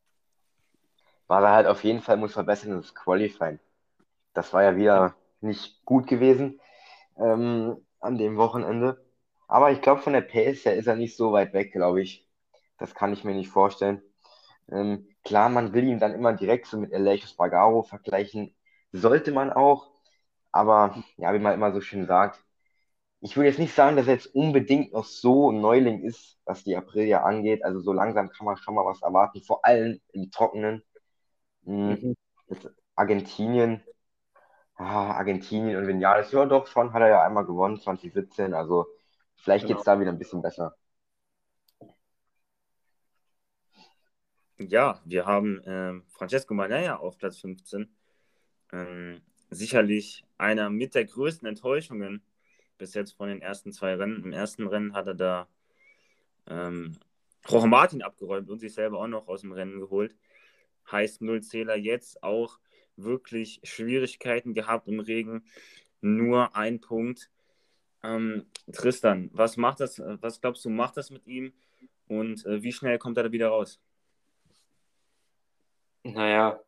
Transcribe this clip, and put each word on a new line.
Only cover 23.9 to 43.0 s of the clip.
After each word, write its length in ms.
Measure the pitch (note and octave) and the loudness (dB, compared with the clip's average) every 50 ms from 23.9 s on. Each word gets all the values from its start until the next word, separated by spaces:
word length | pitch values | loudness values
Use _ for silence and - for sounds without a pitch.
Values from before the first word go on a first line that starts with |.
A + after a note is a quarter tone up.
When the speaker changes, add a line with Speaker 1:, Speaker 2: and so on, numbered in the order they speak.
| D3+ | 4
Speaker 1:
dass 100 | C#3 B2 | 4 2
er 80 | B2+ C3 | 2 2
jetzt 200 | C3 - - - | 0 0 -4 -2
unbedingt 580 | C3+ D3+ D#3 C#3+ C3+ A#2 - C3+ C#3+ C#3 - | 0 2 4 4 2 4 4 2 2 0 -2
noch 120 | - A2 G#2 | -6 -8 -8
so 460 | - - - - B2 C3 C#3 C#3+ A#2+ | -8 -6 0 2 4 6 6 6 4
ein 100 | A2 G#2+ | 4 2
Neuling 420 | G#2+ G#2+ A#2 C3 C3 A#2+ A2 G2+ | 4 4 6 6 4 2 0 -2
ist, 360 | - A#2 A#2 - - _ _ _ - | -4 -8 -8 -10 -16 _ _ _ -10
was 180 | - F#3 - - | -10 -10 -8 -4
die 120 | G2 F#2 | -4 -4
Aprilia 460 | F#2 - - - G#2+ G#2+ G#2+ G2+ - | -4 -4 -4 -2 0 2 2 2 2
angeht. 420 | - F#2+ G#2+ A2 G#2 G#2+ A2 G#2 - | 2 2 0 0 0 0 -2 0 -2
Also 160 | F#2 F#2+ F#2+ | -4 -4 -4
so 120 | F2 G2+ | -2 -2
langsam 380 | F#2+ F#2+ G2 A2 G#2+ G#2 G2 F#2 | 0 0 0 0 0 -2 -4 -4
kann 160 | - - G#2+ | -6 -10 -8
man 100 | G#2+ G2 | -8 -8
schon 180 | - - G#2 G#2+ | -8 -8 -6 -2
mal 100 | G#2 F#2+ | -2 -2
was 160 | F#2 F#2+ - | -2 -2 -4
erwarten, 400 | - F2 F2+ F#2+ G2+ G#2+ - G2 | -4 0 2 2 2 2 0 -8
vor 220 | - - A2 - - | -6 -4 -4 2 4
allem 340 | A#2 B2 A#2 A2+ A#2 A2+ - _ _ | 4 4 4 2 -2 -4 -8 _ _
im 180 | - G2 F#2+ F#2+ | -12 -12 -12 -8
Trockenen. 520 | - - A2+ A2 - G#2+ G#2+ G#2+ A2 G#2+ - _ _ _ _ _ _ _ _ _ _ _ _ _ _ _ - | -4 -2 -2 -2 -2 -2 -4 -4 -4 -6 -10 _ _ _ _ _ _ _ _ _ _ _ _ _ _ _ -10
Mhm. 240 | F3+ G2+ G2+ G3+ G#3 | -6 -4 -2 -2 -2
Speaker 2:
Mhm. 280 | - - B2 B2+ A#2+ - _ _ _ _ _ - | -2 -2 -4 -6 -6 -8 _ _ _ _ _ -16
Speaker 1:
Jetzt 220 | - - - - _ _ _ _ - | -14 -14 -16 -20 _ _ _ _ -2
Argentinien. 880 | - G2+ G2+ G#2+ G2 F#2+ - - - G#2+ A2+ B2 B2 A#2 A#2 A2+ G#2+ - - - _ _ _ _ _ _ _ _ _ _ _ _ _ _ _ _ - | -2 0 2 0 0 -2 -6 -8 -6 -2 0 2 2 2 2 0 -4 -8 -16 -20 _ _ _ _ _ _ _ _ _ _ _ _ _ _ _ _ -12
Ja, 340 | F#2 F#2+ G#2 G#2 G2+ G#2 | -8 -6 -4 -4 -4 -4
Argentinien 640 | - - F#2+ G2+ F#2+ F#2 F#2+ - A2 G#2+ A2 A2 G#2 | -4 -4 -4 -4 -4 -4 -6 -6 -4 -4 -2 -2 -2
und 100 | F#2+ G2 | -2 -2
Vinales, 460 | F#2+ G2 F#2 F#2 F#2+ G2+ G#2+ G#2 - | -2 -2 2 4 4 4 4 2 2
ja 120 | C3 C#3 C#3+ | 2 2 4
doch, 200 | C#3 C3+ C3+ C3+ | 4 4 2 2
schon, 260 | - - B2 A#2+ A#2+ | 0 0 0 0 2
hat 100 | A2+ A#2 | 2 4
er 60 | A2+ A2 | 6 8
ja 140 | F2+ F2+ | 8 8
einmal 220 | D#2+ F#2+ G#2 G#2 G2 | 6 4 2 0 -2
gewonnen, 340 | F2 F2 F2+ F#2 G2 G#2+ G2+ | -2 0 0 0 0 -2 -4
zwanzig 360 | - G2+ F#2 F#2 - F2 - | -6 -6 -6 -6 -8 -8 -6
siebzehn, 380 | G2 F#2+ - _ - G2 F#2+ | -6 -6 -6 _ -6 -4 -4
also 340 | F2 D#2+ D#2+ D#2+ F2 F2 E2+ - - _ _ _ _ _ _ _ _ | -2 -4 -2 0 0 0 -2 -2 -8 _ _ _ _ _ _ _ _
vielleicht 300 | _ - G2 G2 G#2 G2+ | _ 0 2 2 2 2
Speaker 2:
Genau. 100 | G#2+ A#2+ | 0 -4
Speaker 1:
geht's 80 | G#2 - | 0 2
da 160 | G2+ G2+ G2+ | 2 4 4
wieder 100 | G2 F2+ | 2 -2
ein 80 | F2 D#2+ | -4 -6
bisschen 240 | F2 - F#2 F2 | -10 -10 -10 -8
besser. 320 | E2 E2+ - - E2+ D#2+ - _ _ _ _ _ _ _ _ _ _ _ _ _ _ _ _ _ _ _ _ - - - _ _ _ _ _ _ _ _ _ _ _ _ _ _ _ _ _ _ _ _ _ _ | -8 -8 -8 -8 -10 -10 -12 _ _ _ _ _ _ _ _ _ _ _ _ _ _ _ _ _ _ _ _ -20 -20 -20 _ _ _ _ _ _ _ _ _ _ _ _ _ _ _ _ _ _ _ _ _ _